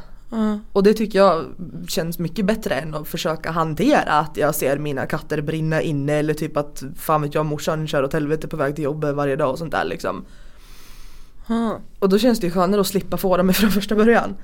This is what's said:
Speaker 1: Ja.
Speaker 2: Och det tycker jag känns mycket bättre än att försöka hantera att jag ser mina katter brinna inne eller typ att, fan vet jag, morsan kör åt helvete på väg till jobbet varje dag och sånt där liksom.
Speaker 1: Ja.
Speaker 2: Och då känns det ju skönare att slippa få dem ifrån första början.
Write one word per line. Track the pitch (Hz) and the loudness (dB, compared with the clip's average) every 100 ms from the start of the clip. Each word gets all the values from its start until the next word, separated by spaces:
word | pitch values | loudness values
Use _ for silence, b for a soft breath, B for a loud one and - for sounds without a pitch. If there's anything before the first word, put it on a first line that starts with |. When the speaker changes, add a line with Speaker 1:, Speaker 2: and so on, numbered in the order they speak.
| B B - | B B -8
Speaker 1:
Ja. | 226 214 208 214 | -2 0 -2 -2
Speaker 2:
Och | 202 | 4
det | 196 | 6
tycker | 220 214 190 | 4 2 6
jag | 196 165 - - 175 165 175 | 6 4 0 -8 -12 -10 -6
känns | - 165 165 | -4 -4 -4
mycket | 165 - 196 | -4 -2 0
bättre | 220 202 135 | 0 -2 -4
än | 156 | -4
att | 151 151 | -8 -8
försöka | 165 175 160 156 | -4 -4 -4 -4
hantera | 165 160 151 233 254 - | -2 -2 0 4 4 4
att | 151 156 - | 2 0 0
jag | 143 151 | 0 2
ser | 139 143 | 0 0
mina | 151 135 113 | -2 -4 -4
katter | 156 - 151 | -4 -4 -4
brinna | 147 160 156 160 | -2 -2 0 0
inne | 160 147 139 | 0 -2 0
eller | 151 151 | 0 0
typ | 151 156 151 | -2 -2 -2
att, | 147 - 135 - | -4 -6 -10 -6
fan | - 156 | 0 0
vet | 147 156 | 2 -2
jag, | 156 | -2
morsan | 147 - 160 156 | -2 -2 -2 -2
kör | 151 | 0
åt | 135 | 0
helvete | 160 143 156 156 | 0 0 -2 -2
på | 156 | -2
väg | 139 147 | -2 -2
till | |
jobbet | 147 151 147 143 | -4 -2 -2 0
varje | 143 135 | 0 0
dag | 147 | 0
och | 147 | -2
sånt | 165 | -4
där | 95 - | -2 -2
liksom. | - 95 90 - b b b b b b b b b b - - | -2 -4 -6 -10 b b b b b b b b b b -12 -4
Speaker 1:
Ja. | 226 226 180 - - | -2 -2 -4 -8 0
Speaker 2:
Och | 196 | 4
då | 196 | 4
känns | 254 233 | 4 4
det | 175 | 2
ju | |
skönare | 180 180 208 | 2 4 4
att | 196 | 2
slippa | 190 - 175 | 0 -2 -2
få | 196 180 | 2 4
dem | 180 | 4
ifrån | 185 214 | 4 4
första | 190 196 214 | 2 2 4
början. | 220 226 - 196 | 6 6 4 -4